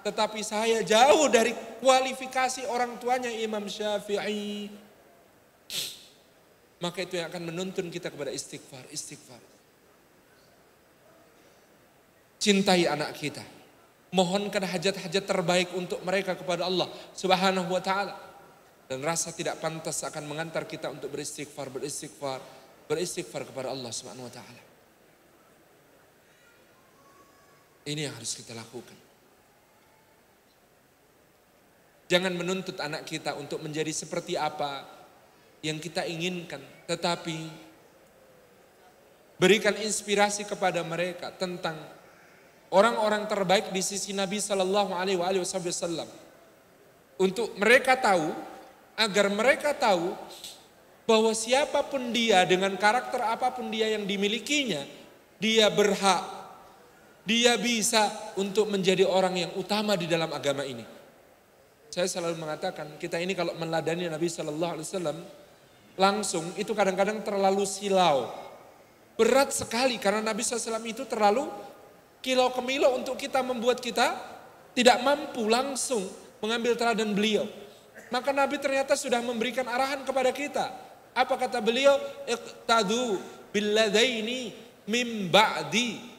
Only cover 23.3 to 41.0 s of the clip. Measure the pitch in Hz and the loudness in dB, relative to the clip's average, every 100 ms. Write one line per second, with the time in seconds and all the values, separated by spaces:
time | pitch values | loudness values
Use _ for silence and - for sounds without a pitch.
23.3 | 147 127 123 127 135 120 113 123 120 123 | -10 -10 -8 -8 -8 -8 -10 -12 -14 -14
24.3 | 120 107 120 - _ _ _ _ _ _ | -14 -18 -20 -20 _ _ _ _ _ _
25.3 | _ _ _ _ _ _ _ _ _ _ | _ _ _ _ _ _ _ _ _ _
26.3 | _ _ 1077 _ _ _ 1017 1077 - - | _ _ _ _ _ _ _ -20 -20 -20
27.3 | _ _ _ _ _ 147 151 143 117 113 | _ _ _ _ _ -8 -6 -6 -8 -10
28.3 | - 117 113 113 123 - 101 _ _ _ | -10 -10 -14 -12 -16 -16 -20 _ _ _
29.3 | _ _ _ _ _ _ _ _ _ _ | _ _ _ _ _ _ _ _ _ _
30.3 | _ _ _ _ _ _ _ _ _ _ | _ _ _ _ _ _ _ _ _ _
31.3 | _ _ _ _ _ _ _ _ 180 185 | _ _ _ _ _ _ _ _ 0 2
32.3 | 175 175 190 185 - 147 156 - 156 151 | -4 -4 -4 -6 -8 -8 -8 -8 -8 -6
33.3 | 143 139 165 156 151 156 156 165 170 170 | -8 -8 -8 -6 -6 -4 -6 -6 -8 -4
34.3 | 170 151 151 143 139 - - - - _ | -4 -4 -4 -6 -8 -14 -20 -20 -20 _
35.3 | _ _ _ 156 156 165 185 156 165 175 | _ _ _ -8 -6 -6 -6 -6 -4 -6
36.3 | 180 170 147 - - - 170 180 170 170 | -6 -10 -14 -14 -20 -6 -2 -2 -2 -4
37.3 | 160 160 156 - - - - _ _ - | -8 -10 -14 -20 -20 -20 -20 _ _ -20
38.3 | - _ _ _ _ - _ - _ _ | -20 _ _ _ _ -20 _ -20 _ _
39.3 | - 185 208 208 208 214 202 208 202 208 | 2 6 6 4 -2 -4 -4 -2 2 2
40.3 | 202 208 196 185 170 160 165 | 0 -8 -2 0 0 -4 -4